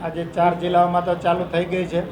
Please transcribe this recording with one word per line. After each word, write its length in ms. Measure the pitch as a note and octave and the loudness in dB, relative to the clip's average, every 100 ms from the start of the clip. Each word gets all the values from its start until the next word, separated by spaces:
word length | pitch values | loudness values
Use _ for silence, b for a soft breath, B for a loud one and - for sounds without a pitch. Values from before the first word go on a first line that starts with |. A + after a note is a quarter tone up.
આજે 200 | E3+ D#3+ | -6 -6
ચાર 300 | E3+ - E3+ | -6 2 2
જિલ્લાઓમાં 500 | E3+ F3 F3 F3+ F3+ | 2 2 4 4 2
તો 100 | F3 | 0
ચાલુ 300 | F3 F3+ E3+ F3+ | 0 0 0 0
થઈ 120 | E3 | -2
ગઈ 220 | F3 F#3 F3 | -2 -2 -2
છે. 160 | E3+ - | -2 -4